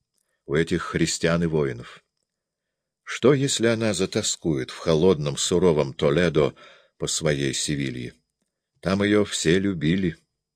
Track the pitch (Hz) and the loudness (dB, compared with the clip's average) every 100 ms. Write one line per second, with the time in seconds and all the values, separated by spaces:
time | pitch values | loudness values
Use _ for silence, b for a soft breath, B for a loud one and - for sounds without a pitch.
0 | _ _ _ _ - 73 82 87 - - | _ _ _ _ -4 -2 0 -2 -4 -2
1 | 165 - 82 85 85 78 69 60 - - | -2 0 0 0 0 0 -2 -4 -12 -20
2 | _ _ _ _ _ _ _ _ _ _ | _ _ _ _ _ _ _ _ _ _
3 | - - 120 143 135 - 113 113 113 90 | -14 0 2 4 0 0 0 2 0 0
4 | 92 113 101 - 87 71 64 - - 80 | -2 -2 -2 -2 -2 -2 -4 -4 0 4
5 | 92 82 73 69 - 90 90 76 69 64 | 4 4 0 -4 0 2 4 2 0 0
6 | 76 73 87 76 69 B B B B _ | 2 2 2 2 0 B B B B _
7 | 71 - 82 71 69 64 - 71 67 62 | -6 -2 -2 0 -2 -4 -4 -4 -4 -8
8 | 60 - _ _ _ _ _ _ 90 98 | -12 -16 _ _ _ _ _ _ -4 0
9 | 101 104 101 - - 92 98 90 76 92 | 2 2 0 -2 2 2 2 -2 0 0
10 | 185 - _ _ _ | 0 -4 _ _ _